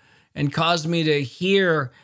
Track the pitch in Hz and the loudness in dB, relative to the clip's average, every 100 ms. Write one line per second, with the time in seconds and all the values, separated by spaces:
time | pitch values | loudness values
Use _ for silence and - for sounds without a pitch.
0 | _ _ _ - 143 160 165 170 156 170 | _ _ _ -4 -2 0 0 0 0 0
1 | 156 147 131 - 180 196 185 156 131 - | 0 0 -2 -4 0 2 2 0 -2 -10